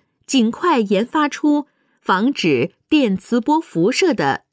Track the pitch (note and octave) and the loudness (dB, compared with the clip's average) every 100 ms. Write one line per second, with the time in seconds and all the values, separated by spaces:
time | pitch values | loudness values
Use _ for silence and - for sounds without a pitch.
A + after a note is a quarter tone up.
0 | _ _ - C4 A3 A3+ F4+ C#4 G3+ F#3+ | _ _ -4 0 0 0 0 0 0 0
1 | A#3+ D#4+ D4 - D4+ D4 C#4+ _ _ _ | -2 -2 -2 -2 0 0 -2 _ _ _
2 | - F#3 A#3+ - F3 B2+ D#3+ _ - D#4 | -2 0 0 0 0 0 -2 _ -2 0
3 | A#3+ F#3+ - A#3+ A#3 D#4 - E3+ F#3 - | 2 -2 -2 -2 0 0 -2 -2 0 0
4 | F#4 A3+ C#3+ - _ | 0 0 -2 -2 _